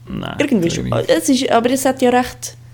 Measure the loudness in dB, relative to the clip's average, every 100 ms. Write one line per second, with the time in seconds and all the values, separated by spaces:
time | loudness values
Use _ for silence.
0 | -12 -8 -6 -4 0 0 0 -2 -2 -2
1 | 0 0 2 0 2 2 2 0 0 0
2 | 2 2 0 -6 -14 -16 -20